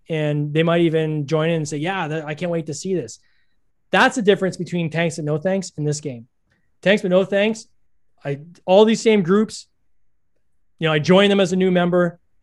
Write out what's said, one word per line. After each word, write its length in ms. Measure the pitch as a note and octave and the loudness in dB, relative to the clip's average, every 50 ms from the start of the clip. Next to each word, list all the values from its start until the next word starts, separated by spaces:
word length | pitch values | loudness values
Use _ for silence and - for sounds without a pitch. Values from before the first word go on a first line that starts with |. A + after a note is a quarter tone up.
| _ - | _ -6
and 440 | E3 D#3 D3+ D3 D3 D3 D3 D3 | -4 -2 -2 -2 -2 -2 -2 -2
they 100 | D3 D#3+ | 0 0
might 200 | E3 E3 E3+ F3 | 2 2 2 2
even 440 | E3+ E3 D#3 D#3+ D#3 D#3 D#3 D3+ C#3+ | 2 2 0 0 -2 -2 -4 -4 -4
join 220 | B2+ D#3+ D#3 D#3 E3+ | -2 -2 0 0 0
in 80 | E3+ | -2
and 120 | E3 D3+ D3 | -2 -4 -6
say, 100 | D#3 C#3+ | -6 -6
"Yeah, 300 | D3+ F3+ G3 F#3+ E3+ D3 | -6 -6 -4 -4 -4 -6
that, 180 | D#3 D#3+ D3+ | -6 -6 -8
I 80 | D3 D#3 | -8 -8
can't 180 | D3+ F3 F3 | -8 -6 -4
wait 140 | E3+ E3 D#3+ | -4 -6 -6
to 80 | E3 D3 | -8 -10
see 200 | - - F#3+ F#3+ | -8 -6 -6 -6
this." 240 | E3 B2 G#2+ - - _ _ _ _ _ _ _ _ _ _ _ _ _ - | -6 -6 -8 -14 -20 _ _ _ _ _ _ _ _ _ _ _ _ _ -2
That's 260 | - F#3 A#3 C4 - | 2 2 2 2 2
the 60 | C4 | 0
difference 360 | G3 G3+ G3 - G3 F3+ F3+ - | 2 2 2 2 2 -4 -4 -6
between 320 | F3 - E3+ F3 E3 D#3 | -8 -6 -4 -4 -4 -4
tanks 260 | D#3 E3 E3+ E3 D#3+ | -2 -2 -4 -4 -4
and 80 | F3 D3+ | -6 -4
no 120 | D3 D3+ D3+ | -4 -4 -2
thanks 340 | D3+ F#3 F#3+ G3 F#3 - - - | -2 -2 -2 -2 -4 -8 -8 -6
in 60 | D3 | -4
this 160 | D3+ C#3+ D3 | -4 -4 -6
game. 280 | - D3 B2 A#2 A#2 _ _ _ _ _ _ _ _ _ _ _ | -8 -12 -12 -12 -18 _ _ _ _ _ _ _ _ _ _ _
Tanks 200 | - F3+ G#3 G#3 | 0 0 0 2
but 80 | - F#3 | 2 2
no 140 | F3+ F#3 G3 | 2 2 2
thanks. 440 | F#3 G3+ G3 G#3 A3 A3 A3 - _ _ _ _ _ _ _ _ _ _ _ - | 2 0 0 0 0 -2 -6 -10 _ _ _ _ _ _ _ _ _ _ _ -8
I, 160 | C#3+ C#3 C#3 D3+ F3 F3 - - | -8 -8 -8 -10 -20 -20 -8 0
all 180 | - F#3 G3+ A3 | 4 6 6 6
these 160 | A3 A3+ G#3+ | 6 4 2
same 220 | - A3+ G#3+ G#3 | 2 2 2 2
groups, 440 | F3 D#3+ F#3+ G#3 A3 - - - - _ _ _ _ _ _ _ _ _ _ _ _ _ _ _ _ _ _ _ _ _ _ - | 2 2 2 2 0 -2 -6 -16 -20 _ _ _ _ _ _ _ _ _ _ _ _ _ _ _ _ _ _ _ _ _ _ -4
you 100 | D#3+ D#3 | -2 0
know, 40 | |
I 60 | D#3 D#3 | 0 0
joined 320 | D3 E3+ F#3 F#3+ G3+ G3+ | 4 4 6 6 6 6
them 100 | G3+ G3 | 4 2
as 120 | G3 D#3+ | 2 2
a 40 | F#3 | 2
new 140 | F#3 F#3 F#3+ | 0 2 2
member, 480 | F3+ F3+ F3 F3 E3+ F3+ F3 E3+ F3 _ _ _ _ _ | 2 2 2 2 2 2 2 0 -2 _ _ _ _ _